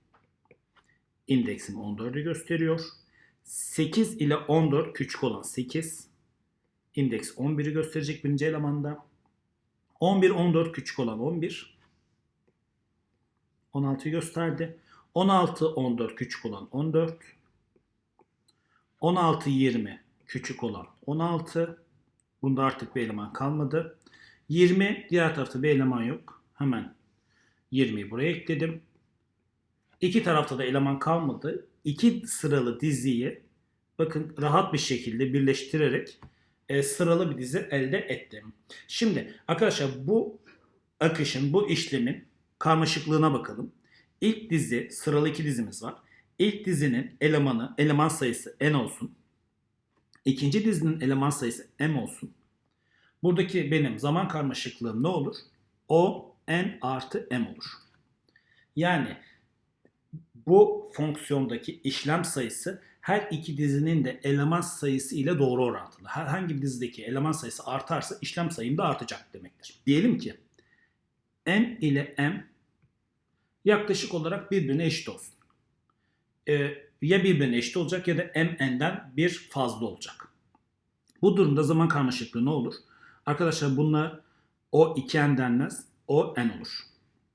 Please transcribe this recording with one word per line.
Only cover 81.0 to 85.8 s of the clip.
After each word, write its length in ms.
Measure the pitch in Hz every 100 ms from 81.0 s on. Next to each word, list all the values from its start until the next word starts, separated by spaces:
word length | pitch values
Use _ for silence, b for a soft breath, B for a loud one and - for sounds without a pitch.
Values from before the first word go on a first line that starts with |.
| _ _
Bu 160 | 190 180
durumda 260 | 165 143
zaman 260 | 147 160 165
karmaşıklığı 560 | 147 131 123 113 120 127
ne 40 |
olur? 240 | 151 123 - b b b b -
Arkadaşlar 520 | 147 175 156 143 131
bununla 460 | 151 151 160 160 b b b _ _
o 240 | 143 160 160
iki 200 | 127 156
n 180 | 143 131
denmez, 480 | 127 120 147 -